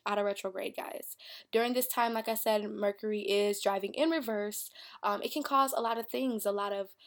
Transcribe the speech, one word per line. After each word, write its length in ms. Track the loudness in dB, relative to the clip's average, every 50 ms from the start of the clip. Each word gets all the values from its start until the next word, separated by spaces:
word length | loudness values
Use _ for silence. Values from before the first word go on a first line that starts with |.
| -4
out 140 | -2 0 0
of 60 | 0
retrograde, 500 | 0 -2 -4 -6 -6 -6 -6 -6 -6 -6
guys. 400 | -8 -8 -8 -10 -12 -12 -14 -14 -16 -16 -18 -18 -18 -4 _
During 220 | 2 2 2 2 2
this 140 | 0 0
time, 260 | 0 2 2 2 2 2
like 140 | 0 0
I 80 | 0 0
said, 340 | 0 2 2 2 2 0 -2
Mercury 520 | -4 0 0 0 0 0 -2 -2 -2 0
is 400 | 0 2 4 4 4 2 2 2
driving 320 | 2 2 2 2 0 -2 0
in 160 | 2 2 2
reverse. 580 | 2 2 0 0 -2 -2 -2 -4 -4 -8 -10 -12 -14 -18 -20 -20 -10 -4
Um, 220 | -2 -2 0 0 -2
it 80 | -2
can 120 | -2 -2 0
cause 300 | 4 4 4 4 4 2
a 60 | 0
lot 160 | 0 0 0
of 100 | -2 -4
things, 380 | -4 -2 -2 0 0 0 0 0
a 60 | 0
lot 220 | 0 0 0 -2 -2
of 160 | -4 -6 -8 -12 _ -20